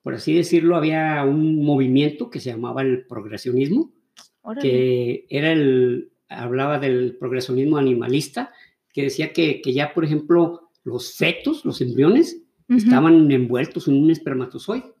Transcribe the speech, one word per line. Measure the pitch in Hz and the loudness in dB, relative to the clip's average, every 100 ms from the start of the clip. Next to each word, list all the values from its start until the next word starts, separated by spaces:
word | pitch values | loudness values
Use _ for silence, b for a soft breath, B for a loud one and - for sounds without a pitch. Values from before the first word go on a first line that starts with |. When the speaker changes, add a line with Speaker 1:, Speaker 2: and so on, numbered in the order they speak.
Speaker 1:
Por | 143 | -8
así | 123 - | -8 0
decirlo, | 165 160 170 165 | 0 2 2 2
había | 170 156 160 156 151 | 2 0 -2 -2 -2
un | 139 151 156 156 | 0 0 0 0
movimiento | 147 139 131 131 147 147 - | 0 2 2 2 0 -4 -12
que | - | -10
se | 127 | -10
llamaba | 113 120 123 | -8 -8 -4
el | 135 127 | -2 -2
progresionismo, | - 110 104 104 127 127 143 233 330 _ _ - - _ | -6 -14 -12 -10 -4 -2 0 -2 -4 _ _ -20 -20 _
Speaker 2:
Órale. | - 226 139 | -14 -4 -2
Speaker 1:
que | 127 127 123 120 - _ | 0 0 -2 -4 -8 _
era | 143 156 | -4 0
el, | 160 139 127 127 123 - _ _ | 2 2 2 2 -2 -10 _ _
hablaba | - 120 131 143 147 | -12 -6 -4 -2 -2
del | 139 127 123 - | -2 -2 -4 -6
progresionismo | 127 127 127 131 143 151 | -8 -6 -4 -2 0 0
animalista, | 135 120 117 139 - - 277 b b b _ | 2 0 0 -4 -4 -10 -12 b b b _
que | - | -6
decía | 139 - 156 | -6 -4 -4
que, | - 160 - | 0 0 0
que | 135 | -2
ya, | 131 147 | -2 -2
por | 175 | -2
ejemplo, | 156 151 - 170 165 - _ _ | -2 -2 2 4 2 -2 _ _
los | 127 120 - | -10 -10 -10
fetos, | - 156 - 269 320 | -2 -2 -2 -4 -4
los | - - | -6 -4
embriones, | 127 120 151 254 339 - _ _ - | -4 2 4 4 2 -4 _ _ 0
Speaker 2:
Ujú. | 247 | 2
Speaker 1:
estaban | 214 247 160 165 151 | 4 4 8 8 8
envueltos | 135 120 123 139 175 - | 4 2 -2 -4 -4 0
en | 139 | 4
un | 156 | 4
espermatozoide. | 160 - 131 127 127 - 240 - _ | 2 -4 -6 -6 -10 -8 -8 -10 _